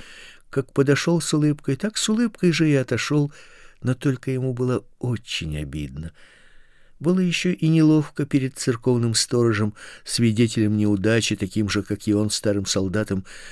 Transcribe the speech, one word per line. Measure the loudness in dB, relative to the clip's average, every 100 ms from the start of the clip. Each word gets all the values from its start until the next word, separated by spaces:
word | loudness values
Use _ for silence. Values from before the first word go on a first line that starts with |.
| -16 -20 -20 -20 -8
как | -6 -2
подошёл | 0 2 2 2 0
с | 0
улыбкой, | 0 2 0 -4 -4
так | -4 -4
с | -2
улыбкой | 0 -2 0 0
же | 2 2
и |
отошёл, | 2 0 -2 0 0 0 -4 -20 -20 -20 -6
но | -4
только | 0 0 -2 -4
ему | -4 -4
было | -2 -2 -2 -6 -8
очень | -6 -6 -6 -8 -6 -6
обидно. | -6 -8 -8 -10 -12 -16 -20 -20 -20 -20 -20 -20 -20 -4
Было | 0 2
ещё | 0 0 -2
и | 0 2
неловко | 4 6 4 0 -4 -2
перед | 0 -2 -4
церковным | -4 -2 0 2 2
сторожем, | 0 0 2 2 2 -2 -4 -16 -18
свидетелем | -8 0 2 4 2 2 2 2
неудачи, | 2 2 2 0 0 -2
таким | -4 -2 -2
же, | -2
как | -4 -4 0
и |
он, | 0 0
старым | -2 0 0 -2
солдатом, | -2 -2 -2 -2 -4 -6 -14 -18